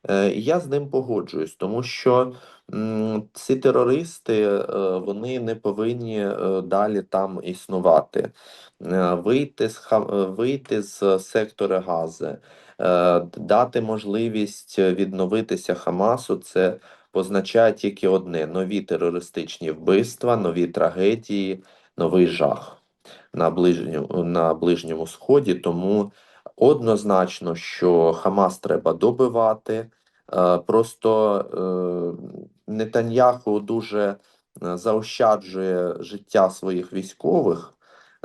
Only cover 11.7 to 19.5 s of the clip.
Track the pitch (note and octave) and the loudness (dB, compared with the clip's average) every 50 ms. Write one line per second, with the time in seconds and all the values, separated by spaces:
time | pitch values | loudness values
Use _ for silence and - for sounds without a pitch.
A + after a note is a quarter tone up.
11.7 | F#2+ F#2 F2+ F#2 E2+ E2 E2 E2 E2 - D#2+ D2+ C#2+ - _ - - - _ - | 0 -2 -2 -2 -4 -4 -4 -6 -8 -8 -10 -10 -10 -10 _ -20 -20 -20 _ -18
12.7 | - - - F2+ F2+ F2 F2 F2+ F2 F2 F2 E2+ - - - F2 G#2 A2+ B2+ B2 | -8 -2 0 2 4 4 4 4 4 2 0 -2 -10 -8 -2 2 2 2 2 2
13.7 | - B2 A2+ A2 A2 G#2+ G#2 G2+ G2+ A2 A#2 A#2 A2 G#2+ G#2 G2+ - - - - | 0 -4 -2 -2 -4 -6 -4 -4 -2 -2 -2 -2 -2 -2 -4 -4 -6 -12 -18 -6
14.7 | - G2+ F#2+ F#2 F2+ G2 G2 F#2+ F#2+ F#2+ F#2 F#2 G#2 A2+ A2 - - F2 - - | 0 2 2 2 4 2 -2 -2 -2 -2 -2 0 0 -2 -2 -2 -6 -6 -4 -4
15.7 | F#2 F2+ - - F2+ F2+ G2 A2 B2 B2+ - - G2+ F#2+ - - - F#2 F#2 F#2 | -4 -4 -2 -4 -2 0 2 2 2 0 -2 -4 -6 -6 -6 -4 -2 0 0 0
16.7 | - - _ - - _ _ _ - F#2+ F2+ F#2 G2+ F#2+ F#2 - - A#2 A#2 A2 | 0 -4 _ -20 -20 _ _ _ -4 -4 -2 0 -2 -2 -2 2 4 4 4 4
17.7 | G#2+ - - G2+ G2 - - F#2+ F#2+ F#2+ F#2 F2+ E2 D#2+ D#2 D#2 E2 F#2 F#2+ F#2 | 4 2 -4 -6 -4 0 0 2 2 2 0 -2 -4 -4 -4 -4 -2 -4 -4 -2
18.7 | G#2 G2 - - F2 D#2+ E2+ E2+ F2 F2 - - - E2+ E2 D#2+ | -4 -4 -4 -4 -4 -2 0 -2 -2 -4 -8 -8 -8 -8 -8 -8